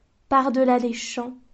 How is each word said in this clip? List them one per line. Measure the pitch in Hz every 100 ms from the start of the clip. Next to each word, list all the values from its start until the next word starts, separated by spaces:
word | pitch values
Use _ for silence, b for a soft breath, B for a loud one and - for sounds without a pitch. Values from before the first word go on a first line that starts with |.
| _ _ -
par-delà | 262 262 247 254 247
les | 240
champs | 233 - - 240 254 _